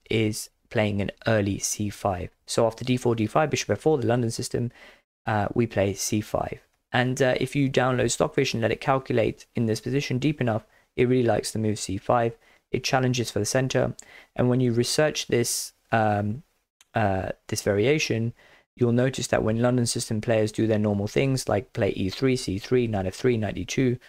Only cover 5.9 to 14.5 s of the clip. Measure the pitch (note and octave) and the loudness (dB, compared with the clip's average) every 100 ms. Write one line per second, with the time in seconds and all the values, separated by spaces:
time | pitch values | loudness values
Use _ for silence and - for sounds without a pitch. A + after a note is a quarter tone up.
5.9 | F#2+ - G#2+ - - - - _ _ _ | -2 -2 -2 -2 -4 -4 -8 _ _ _
6.9 | B2 B2+ C3 B2+ B2+ C3 D3 C3+ C3 B2+ | 0 0 2 2 0 0 0 0 2 2
7.9 | B2 A#2 - D#3 - C3 A#2+ A2 - C#3+ | 2 0 0 0 0 0 0 0 0 0
8.9 | C3+ - B2 A2 - - - A2+ G#2+ B2 | 0 0 0 0 -2 -8 -2 0 -2 -2
9.9 | C#3 - B2+ C#3+ D3+ B2 A2 - _ _ | -4 -2 -2 0 0 0 -2 -6 _ _
10.9 | - B2 B2+ A2+ G#2 - A2 G#2+ G#2 - | 0 2 4 2 2 -2 -2 -2 -2 -4
11.9 | F#2+ - A#2+ A#2 - _ _ _ A#2+ - | -4 0 2 0 -4 _ _ _ -4 0
12.9 | C3 B2+ B2 A2+ G#2 G#2 C3 C3 C3 B2+ | 2 2 0 -2 -2 0 0 0 0 0
13.9 | - - - - - B2 | -4 -16 -20 -10 0 2